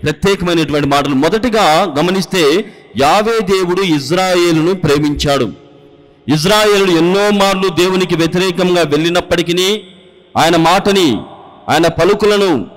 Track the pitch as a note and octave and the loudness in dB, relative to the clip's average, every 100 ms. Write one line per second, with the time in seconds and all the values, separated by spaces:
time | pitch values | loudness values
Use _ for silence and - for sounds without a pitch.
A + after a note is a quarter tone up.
0 | D3+ D3+ G3 G3 F3 E3+ D3+ D3 C#3 C#3+ | -4 -2 -2 -2 -2 -2 -2 -2 0 -2
1 | C#3 C3+ D#3 G#3+ B3 A3 F3+ D#3 G3 C#3 | 0 0 0 0 -2 0 2 2 0 -2
2 | E3+ F#3+ F3+ F#3+ D3 E3+ G#3+ - - G#2 | -2 -2 -2 0 2 0 -4 -16 -12 -2
3 | C#3 F#3+ G#3+ A3+ F#3 F#3+ F3+ F3+ G3 D3+ | 2 2 0 -2 -2 -2 -2 -2 0 -2
4 | C3 F3+ F#3 F3+ F3 E3 D#3+ F#3+ D#3+ C#3+ | -2 -2 0 0 2 0 0 -2 0 0
5 | D3+ C#3+ D3 C#3 A2+ - - - - - | -2 -2 -2 -2 -2 -6 -20 -20 -20 -20
6 | - _ - D3+ E3 G#3+ G#3+ G3+ F#3+ E3 | -20 _ -4 -2 2 2 2 2 2 2
7 | E3+ G3 G#3 G3+ G3 G3 F#3+ D#3 F3+ F#3 | 2 2 0 2 0 0 -2 0 0 0
8 | F3 E3 E3 F3+ F#3+ F3 F3+ F3 D#3+ D3 | -2 -2 0 0 -2 -2 0 0 0 0
9 | E3 F3 E3+ F3 E3+ F3 F#3 G#3 - - | 0 -2 -2 -4 -2 -2 -2 -2 -8 -20
10 | - - _ A2+ D#3 F3 E3 F#3+ G#3 G3 | -20 -20 _ 0 2 2 4 2 2 2
11 | E3 G#2 - - - - - C#3+ E3 - | 2 0 -6 -20 -20 -18 -2 0 0 2
12 | E3+ G3+ G#3 G#3 G3 C#3 F2+ | 0 2 2 2 2 0 -4